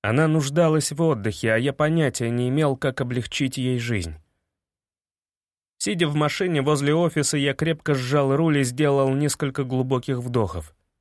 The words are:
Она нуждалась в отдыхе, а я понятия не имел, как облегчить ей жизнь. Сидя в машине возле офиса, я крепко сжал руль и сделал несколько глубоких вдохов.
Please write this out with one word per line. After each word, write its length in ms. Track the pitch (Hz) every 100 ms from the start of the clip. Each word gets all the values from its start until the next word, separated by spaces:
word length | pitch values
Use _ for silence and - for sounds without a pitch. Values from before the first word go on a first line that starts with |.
Она 260 | 104 123 160
нуждалась 640 | 156 135 143 165 156 -
в 100 | 143
отдыхе, 520 | 165 123 104 - 117
а 20 | 110
я 160 | 135
понятия 580 | 135 151 165 143 - 117
не 180 | 120 123
имел, 260 | 139 151 135
как 240 | 143 127
облегчить 560 | 127 123 117 - 135 135
ей 220 | 127 123
жизнь. 380 | 117 107 82 78 _ _ _ _ _ _ _ _ _ _ _ _ _ _ _ _
Сидя 300 | - 196 165
в 60 | 147
машине 440 | 147 - 185 156
возле 320 | 139 151 143
офиса, 420 | 156 170 156 143 151
я 180 | 139
крепко 400 | 139 165 160 -
сжал 400 | 139 123 147 139
руль 240 | 139 165 143
и 60 |
сделал 500 | 127 123 147 139 135
несколько 480 | 135 147 - 139 135
глубоких 560 | 127 127 127 131 131 127
вдохов. 560 | 123 120 101 90 - _ _ _